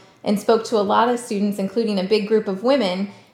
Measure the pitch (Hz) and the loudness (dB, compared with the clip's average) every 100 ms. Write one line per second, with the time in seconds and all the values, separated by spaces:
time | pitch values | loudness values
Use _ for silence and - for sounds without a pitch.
0 | - _ - 208 - 226 226 220 196 214 | -20 _ -2 -2 2 2 2 0 2 2
1 | 240 240 - 208 208 202 190 233 208 202 | 2 0 -4 -2 -2 -2 -4 -2 -2 0
2 | 185 214 202 220 220 190 233 277 202 185 | 2 0 2 0 0 -2 0 2 0 -2
3 | 202 - - | -6 -8 -20